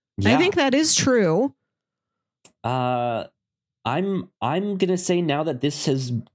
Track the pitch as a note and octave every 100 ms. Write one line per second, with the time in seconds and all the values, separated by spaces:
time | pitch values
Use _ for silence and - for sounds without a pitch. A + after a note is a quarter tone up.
0 | _ - G2 C4 F4+ F4 C4+ C4+ D#4 -
1 | C#4 B3 F3+ E3 C4+ - _ _ _ _
2 | _ _ _ _ - _ A#2+ B2+ B2+ B2
3 | A#2+ A2+ - _ _ _ _ _ A2+ C#3+
4 | G3 F#3+ - - A#2 E3 G#3 F#3+ F#3 F#3
5 | F3+ F3 E3+ C#3+ D#3+ B2+ D3 D3 - C3+
6 | B2+ A#2+ -